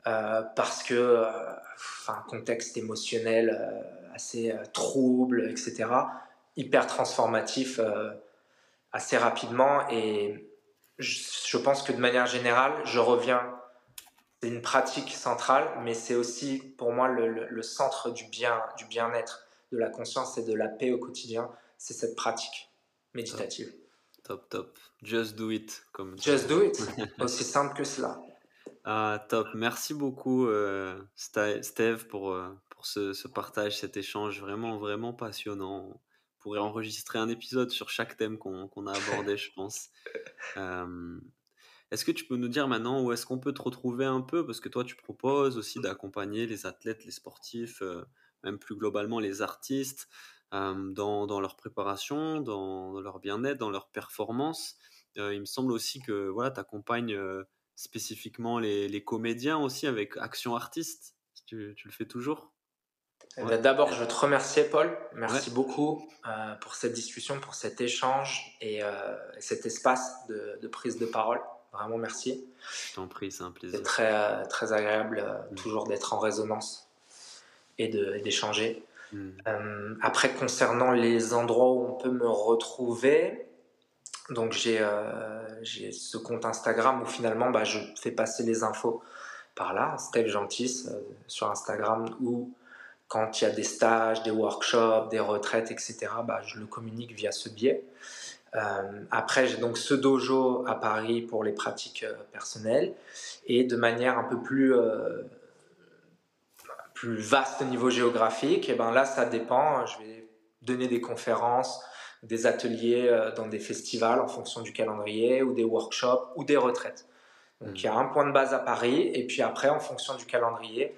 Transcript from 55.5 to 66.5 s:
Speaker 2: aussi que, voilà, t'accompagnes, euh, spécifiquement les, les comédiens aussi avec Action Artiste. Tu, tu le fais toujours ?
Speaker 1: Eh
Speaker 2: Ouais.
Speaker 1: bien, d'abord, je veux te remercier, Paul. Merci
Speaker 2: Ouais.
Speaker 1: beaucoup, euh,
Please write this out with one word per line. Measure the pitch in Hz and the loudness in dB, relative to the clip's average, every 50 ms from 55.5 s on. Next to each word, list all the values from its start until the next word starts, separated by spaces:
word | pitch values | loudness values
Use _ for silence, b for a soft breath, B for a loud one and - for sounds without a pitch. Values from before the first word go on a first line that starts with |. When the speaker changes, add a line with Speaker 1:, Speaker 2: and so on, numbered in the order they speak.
| - 131 131 131 | -4 -2 0 0
Speaker 2:
aussi | 117 113 - - - 139 | 0 0 -2 -6 -8 -8
que, | 127 - 104 101 98 95 | -6 -4 -4 -2 -2 -4
voilà, | 95 110 123 135 | -4 -2 -4 -4
t'accompagnes, | 131 101 95 - - 104 101 - 120 120 120 117 104 | -4 -6 -10 -10 -12 -10 -6 -4 -4 -2 -2 -2 -4
euh, | 98 98 92 95 95 95 _ _ _ _ _ _ | -4 -4 -6 -6 -8 -10 _ _ _ _ _ _
spécifiquement | - - - - 113 - - 110 107 - 113 - - 113 113 117 117 | -16 -14 -10 -10 -10 -8 -8 -10 -12 -12 -14 -10 -6 -4 -2 -2 0
les, | 113 107 101 104 101 | 0 0 0 0 0
les | 101 101 101 - | -2 -4 -6 -6
comédiens | - 123 110 113 117 117 120 123 147 160 156 | -4 -4 -4 -2 -2 -4 -2 0 0 0 0
aussi | 143 131 131 - - | 0 -2 -2 -2 -2
avec | 143 123 107 104 101 - | -2 0 -2 -2 -4 -6
Action | - - 104 - - - 120 120 | -10 -10 -8 -8 -6 -4 -2 -2
Artiste. | 120 - - - 165 160 - - - - - _ _ _ _ _ - _ | -4 -4 -6 -8 -8 -8 -8 -10 -14 -18 -20 _ _ _ _ _ -20 _
Tu, | - 113 110 104 104 104 | -14 -12 -10 -10 -12 -14
tu | - - | -16 -18
le | 104 - | -16 -10
fais | - 113 | -10 -10
toujours ? | - - 123 120 143 156 - - - _ _ _ _ _ _ _ _ _ _ _ _ _ _ - - - | -8 -8 -8 -4 -4 -6 -6 -8 -20 _ _ _ _ _ _ _ _ _ _ _ _ _ _ -20 -16 -10
Speaker 1:
Eh | 127 | -6
Speaker 2:
Ouais. | 120 120 | 0 0
Speaker 1:
bien, | 117 113 | 2 4
d'abord, | 113 135 139 143 147 - | 6 6 6 6 4 4
je | - 117 | 2 -2
veux | 120 | -2
te | 117 - | -2 0
remercier, | - 147 143 143 131 - - - 151 147 | 2 4 4 4 4 2 4 4 4 4
Paul. | - - 151 151 165 - - - - - | 6 6 4 4 4 0 -6 -10 -12 -8
Merci | 117 117 107 117 139 - 120 | -4 -2 0 0 0 -2 0
Speaker 2:
Ouais. | 120 | 0
Speaker 1:
beaucoup, | 127 135 131 - 147 147 151 156 - - - - - - | 0 0 2 2 0 0 0 0 -4 -8 -14 -18 -14 -10
euh, | 117 110 110 110 107 | -8 -8 -6 -8 -8